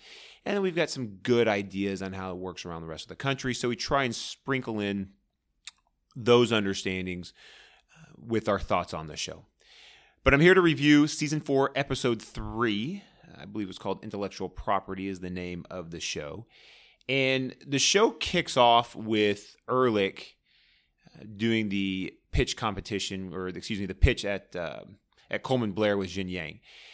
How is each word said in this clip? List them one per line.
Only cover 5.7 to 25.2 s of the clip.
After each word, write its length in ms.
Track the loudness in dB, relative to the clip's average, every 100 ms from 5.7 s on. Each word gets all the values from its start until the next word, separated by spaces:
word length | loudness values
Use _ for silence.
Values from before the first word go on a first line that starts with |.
| -20 _ _ _
those 380 | -4 4 6 6
understandings, 800 | 2 0 -2 -4 -4 -4 -8 -10 -18 -20 -20 -20 _ _
uh, 180 | -20 -20 -20
with 320 | -4 -2 0
our 120 | -2
thoughts 340 | 0 -2 -2
on 140 | -8 -10
the 80 | -10
show. 300 | -10 -12 -18 _ _ -20 -20 -20 _ _
But 120 | 2
I'm 60 | 6
here 140 | 8
to 60 | 8
review 480 | 6 4 6 8 6
season 320 | 2 -2 -2
four, 320 | 0 2 2
episode 480 | 0 -2 -2 0 -2
three. 800 | -4 -10 -8 -2 0 0 -4 -8 -14 _ -20 -20
I 80 |
believe 240 | -12 -8 -8
it's 80 | -8
called 280 | -6 -6
Intellectual 440 | -8 -8 -8 -6 -10
Property 600 | -8 -2 -2 -2 -6 -6
is 100 | -6
the 120 | -8
name 360 | -8 -8 -10 -10
of 220 | -12 -10
the 100 | -8
show. 460 | -8 -8 -8 -12 -16 -20 -20 -20 _ _ -2
And 480 | 0 2 0 -2 -8 -4
the 140 | 0
show 320 | 4 4 4
kicks 440 | 2 -2 -2 0 6
off 380 | 8 6 4
with 640 | -4 0 2 4 2 -6 -16 -2
Ehrlich, 680 | 2 4 4 0 -2 -14 -20 _ _ _ _ _ _ _
uh, 120 | -20 -16 -2
doing 340 | 2 2 2
the 460 | -2 -2 -4 -6 -10 _
pitch 260 | 0 0 -2
competition, 800 | -4 -4 -4 -4 -4 -6 -8
or 140 | -6 -6
excuse 320 | -8 -6 -4
me, 60 | -4
the 100 | 4
pitch 280 | 4 4
at, 300 | -2 -6 -6
uh, 300 | -8 -8 -8 -14 -20 _ _